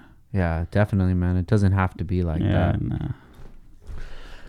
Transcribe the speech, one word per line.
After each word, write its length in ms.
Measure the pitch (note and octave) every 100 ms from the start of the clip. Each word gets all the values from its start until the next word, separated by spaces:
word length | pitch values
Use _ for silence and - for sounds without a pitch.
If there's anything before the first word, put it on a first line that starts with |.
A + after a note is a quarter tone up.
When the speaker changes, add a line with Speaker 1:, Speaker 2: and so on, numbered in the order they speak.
| - - -
Speaker 1:
Yeah, 320 | G2+ F2 E2 E2+
definitely, 420 | G2+ G#2 G2 F#2
man. 220 | F#2 F2 F2+
It 100 | F2
doesn't 260 | G#2+ G2
have 220 | F#2+ F#2 -
to 80 | E2
be 180 | F2+
like 180 | F2 D#2+
Speaker 2:
Yeah, 300 | F#2+ F#2+ F#2
Speaker 1:
that. 100 | -
Speaker 2:
nah. 260 | - - - - - - - - - - - - - - - -